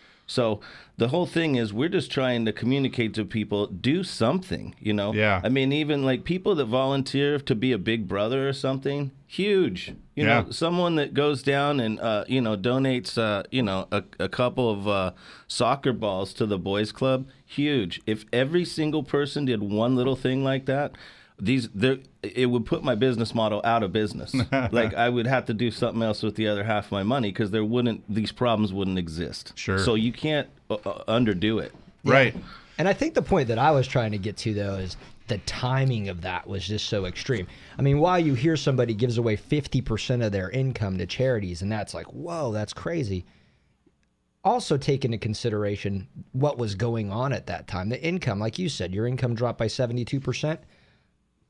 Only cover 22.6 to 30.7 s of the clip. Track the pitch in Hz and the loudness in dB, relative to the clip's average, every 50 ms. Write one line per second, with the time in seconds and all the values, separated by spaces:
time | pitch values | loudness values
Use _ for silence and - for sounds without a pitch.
22.6 | 117 - 165 160 - 139 127 107 131 127 120 110 117 - - 117 110 107 107 101 | 0 0 -2 0 0 0 2 4 4 2 2 2 0 0 0 2 2 2 2 0
23.6 | - 113 117 117 107 92 - 110 107 104 - - - - - 131 113 - 139 135 | 2 2 2 2 2 2 0 0 0 0 -2 -6 -6 -2 -2 -2 0 0 0 0
24.6 | 127 107 - 120 113 107 - - 117 123 123 120 113 123 135 123 117 - 113 101 | 0 2 2 2 2 2 2 2 2 2 2 2 2 2 2 0 0 0 -2 0
25.6 | 120 117 - - 120 113 - 113 113 110 104 - - 107 101 110 110 104 104 101 | -2 -2 -2 0 -2 0 0 0 0 0 0 0 -2 -2 -2 0 0 0 0 0
26.6 | 101 113 107 104 101 - 104 98 95 107 135 143 117 101 92 - 110 95 104 110 | 0 0 0 0 -2 -2 -2 -2 0 0 0 0 0 0 0 -2 -2 0 0 0
27.6 | 107 107 120 123 120 120 107 - - - 101 110 104 - - - 123 120 110 104 | 0 0 2 2 2 0 0 -2 -6 -4 -2 -2 -2 -2 -2 0 2 2 4 2
28.6 | 107 98 92 98 95 95 92 92 87 82 78 85 82 65 - - - - - - | 2 0 0 0 -2 0 0 -2 -2 -4 -4 -6 -6 -6 -8 -12 -14 -16 -14 -8
29.6 | - - 95 95 95 123 110 110 110 123 117 - - 156 151 147 - - - - | -2 0 0 2 4 4 4 4 2 0 0 -2 -2 0 0 0 -2 -4 -10 -12
30.6 | _ - | _ -6